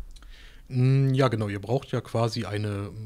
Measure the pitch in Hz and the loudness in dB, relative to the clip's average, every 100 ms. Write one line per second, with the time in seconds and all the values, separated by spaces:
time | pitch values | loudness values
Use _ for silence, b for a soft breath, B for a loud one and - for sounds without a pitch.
0 | - B B B B B B 127 131 135 | -16 B B B B B B 2 4 6
1 | 135 131 131 113 104 101 104 135 - 123 | 4 4 4 2 -2 -4 -2 -2 0 -6
2 | - 117 117 117 104 107 104 101 104 110 | -2 0 0 -2 -4 -4 -4 -4 -6 -10